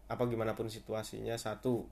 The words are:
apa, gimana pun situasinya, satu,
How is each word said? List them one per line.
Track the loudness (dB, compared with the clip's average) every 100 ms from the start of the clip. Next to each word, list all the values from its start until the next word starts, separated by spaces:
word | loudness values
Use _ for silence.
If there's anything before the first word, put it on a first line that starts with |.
| -8
apa, | 0 2
gimana | 4 2
pun | 2 -2
situasinya, | -4 -4 -4 -4 -4 -2 -2
satu, | -2 0 2 2 0